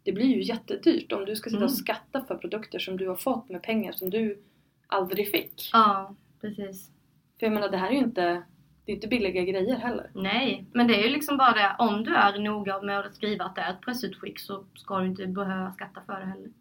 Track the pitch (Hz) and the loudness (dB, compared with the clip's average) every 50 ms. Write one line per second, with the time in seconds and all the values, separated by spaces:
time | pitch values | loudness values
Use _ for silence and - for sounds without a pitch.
0 | - 196 185 202 254 269 240 190 190 208 226 226 - - 202 - - 330 - - | -4 -4 0 2 4 4 4 4 2 -2 -2 -4 -4 -6 -4 0 4 4 4 4
1 | - - 220 202 196 202 220 220 - - 220 202 196 - - 196 185 - 214 - | 2 -2 -4 -4 -4 -4 -6 -6 -4 -2 0 2 2 2 2 0 -2 -2 -4 -4
2 | - _ - 262 - - 185 175 - 175 208 220 226 - - 185 - 190 190 185 | -6 _ -8 -6 -6 -6 -6 -6 -6 -6 -8 -8 -8 -8 -8 -8 -6 -4 -4 -4
3 | 190 185 185 - - 262 247 226 - - 185 175 - - 226 220 196 175 170 - | -4 -4 -4 -2 -2 -2 -2 -2 -4 -8 -12 -8 -4 -2 0 0 0 -2 -4 -6
4 | 185 185 196 226 226 208 202 - - _ _ _ _ _ _ _ _ - - 196 | -4 -2 0 0 0 0 -2 -6 -12 _ _ _ _ _ _ _ _ -2 0 0
5 | 185 185 196 208 202 - - - - - - - - - - 226 214 208 196 190 | 0 0 0 -2 0 0 0 -2 -2 -4 -8 -14 -2 4 6 8 8 8 6 2
6 | 196 196 202 - _ _ _ _ - 208 202 208 196 196 190 190 - - _ _ | -2 -8 -12 -20 _ _ _ _ -10 -10 -8 -8 -10 -10 -10 -14 -18 -20 _ _
7 | _ _ _ _ _ _ _ - 226 220 214 208 208 190 196 185 185 - 262 285 | _ _ _ _ _ _ _ -2 0 0 2 2 0 0 0 0 0 2 2 2
8 | 254 233 - 185 175 175 175 175 - - _ _ _ _ _ _ _ - 196 196 | 2 2 0 0 2 2 2 0 -4 -10 _ _ _ _ _ _ _ -8 -6 -6
9 | 220 214 254 240 196 185 180 185 175 190 196 190 185 233 262 226 240 240 233 - | -2 0 0 2 2 2 0 0 0 0 0 0 2 0 0 0 -2 -2 -4 -4
10 | - - - 196 190 190 214 247 269 226 190 - - - - 240 240 233 220 202 | -6 -8 -8 -4 -2 0 0 0 0 0 -2 -4 -6 -2 2 4 6 6 6 6
11 | 214 247 285 294 294 - 285 262 262 240 220 214 202 196 - - 240 208 208 208 | 4 4 2 0 -2 0 2 6 6 6 6 6 2 0 2 2 2 2 2 2
12 | 226 294 349 233 208 202 202 202 208 214 214 208 196 196 196 196 202 202 202 202 | 0 2 4 6 6 4 4 2 -2 -2 -2 -2 -4 -4 -4 -4 -2 -2 -2 -2
13 | 202 202 - - 220 208 208 180 180 185 185 190 165 175 185 - - 247 240 240 | -4 -6 -8 -6 -4 -2 -2 -2 -4 -6 -4 -4 -4 -4 -4 -6 -6 -6 -6 -4
14 | 214 - - - - 202 202 - - - 202 190 - - - - - - 196 190 | -4 -6 -8 -8 -12 -12 -12 -12 -12 -10 -10 -10 -12 -14 -20 -18 -10 -4 -2 0
15 | 185 185 185 196 190 185 185 202 196 190 190 185 185 190 190 - 196 190 - 190 | 0 0 -2 -4 -6 -6 -4 -4 -2 -2 -2 -4 -4 -6 -8 -12 -14 -14 -14 -16
16 | - - 202 190 190 190 190 196 196 220 - _ | -12 -10 -10 -8 -8 -10 -10 -10 -14 -18 -20 _